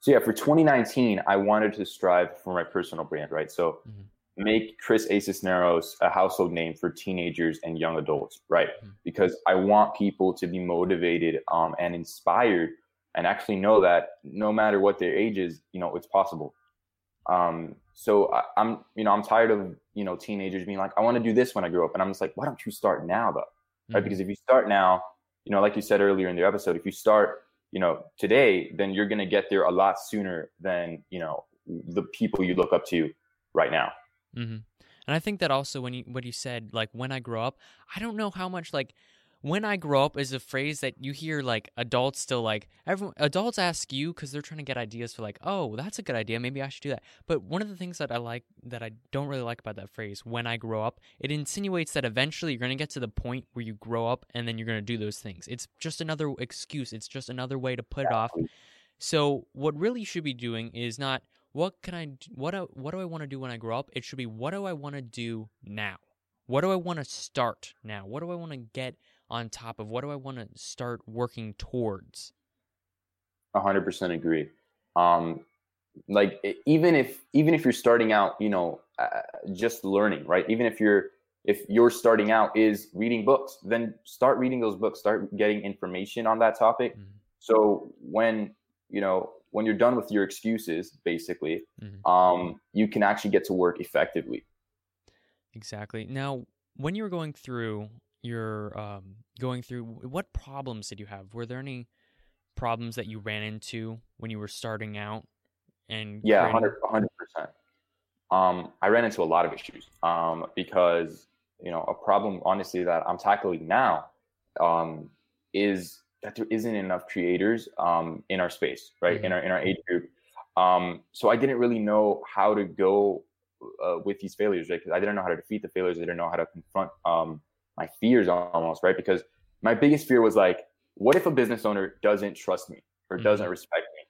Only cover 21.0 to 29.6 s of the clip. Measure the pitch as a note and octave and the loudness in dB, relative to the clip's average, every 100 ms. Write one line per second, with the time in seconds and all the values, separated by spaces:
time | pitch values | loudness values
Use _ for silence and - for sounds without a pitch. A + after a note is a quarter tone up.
21 | A2+ A#2+ A2+ A2+ A#2+ - F2+ F2 E2 - | 2 2 2 2 2 0 -2 2 0 0
22 | F#2+ F#2+ F#2 - C#3+ B2+ - - G#2 F2+ | -2 -2 -6 -4 -6 -6 -12 -2 0 0
23 | E2 F#2+ A#2 D#2 - _ _ _ _ G#2 | -2 -2 0 -2 -6 _ _ _ _ 0
24 | G2+ G2 F#2+ G2+ - B2+ G#2 G2+ F#2+ F#2 | 0 -2 -4 -6 4 6 6 4 6 4
25 | - _ _ _ - G2+ G#2 G#2 G2+ G#2 | 0 _ _ _ -2 4 4 2 2 4
26 | G2+ F#2+ F#2 F2+ F#2 G2+ G2 E2 G2 - | 6 4 2 2 2 2 0 -2 -2 0
27 | - G#2+ G#2 - _ _ _ - F2+ D#2+ | 6 6 6 0 _ _ _ 0 0 0
28 | - _ G2+ A#2 C3 F#2 - D#2+ G2 G2 | -6 _ 4 6 6 4 0 -4 -2 0
29 | G#2 G#2+ F#2+ G2+ G2 G2 | 0 0 0 0 2 2